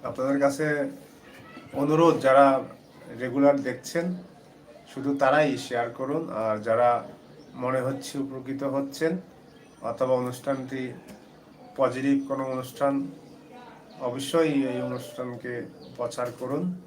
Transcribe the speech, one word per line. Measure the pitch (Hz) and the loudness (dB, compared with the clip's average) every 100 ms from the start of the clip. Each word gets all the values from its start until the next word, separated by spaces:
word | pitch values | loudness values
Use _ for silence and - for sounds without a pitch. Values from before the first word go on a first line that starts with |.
আপনাদের | 123 - 131 139 | -10 -4 -2 2
কাছে | 139 139 151 147 139 - - - - - - - - | 2 2 0 0 -2 -8 -20 -20 -20 -20 -20 -20 -10
অনুরোধ, | 135 143 156 165 151 | -2 2 6 6 6
যারা | 131 135 139 135 - - - - - 117 | 6 8 8 6 -2 -16 -20 -20 -18 -8
রেগুলার | 127 135 143 139 | -4 4 6 6
দেখছেন | 127 120 - 170 175 180 - - - - - - - | 0 -6 -6 -4 -4 -6 -12 -20 -20 -20 -20 -20 -14
শুধু | - 139 139 | -6 -4 2
তারাই | 135 147 147 120 | 4 6 4 0
শেয়ার | - 123 117 | -4 -4 -4
করুন, | - 131 160 - | -4 -4 -4 -4
আর | 107 110 107 | -4 -2 -2
যারা | 107 113 120 120 - - - - - | 0 4 4 4 -2 -18 -20 -20 -20
মনে | 123 127 131 | -6 -2 0
হচ্ছে | 127 135 - 143 | -2 -4 -6 -6
উপকৃত | 135 131 131 139 | -6 -8 -8 -6
হচ্ছেন | 139 135 139 - 160 180 - - - - - - | -2 -2 -4 -2 -2 -2 -8 -20 -20 -20 -20 -10
অথবা | 110 117 131 | -8 -2 0
অনুষ্ঠানটি | 127 123 123 - 131 131 131 127 - - - - - - - - - | 2 0 -6 -4 -4 -6 -8 -8 -10 -18 -20 -20 -20 -20 -20 -16 0
পজিটিভ | 131 127 135 139 - | 0 2 2 0 0
কোনো | 135 | -4
অনুষ্ঠান, | 131 131 127 - 143 139 139 - - - - - - - - - | -4 -6 -8 0 0 0 -4 -12 -20 -20 -20 -20 -20 -20 -20 -8
অবশ্যই | 127 123 - 165 156 139 | -6 -6 -2 2 4 2
এই | 131 123 | 0 -2
অনুষ্ঠানকে | 127 127 - - 127 120 123 120 - - - - | -4 -6 -10 -10 -10 -8 -8 -8 -10 -16 -18 -6
প্রচার | 120 - 123 120 | -6 -4 -6 -6
করুন | 127 147 180 180 | -6 -2 -4 -6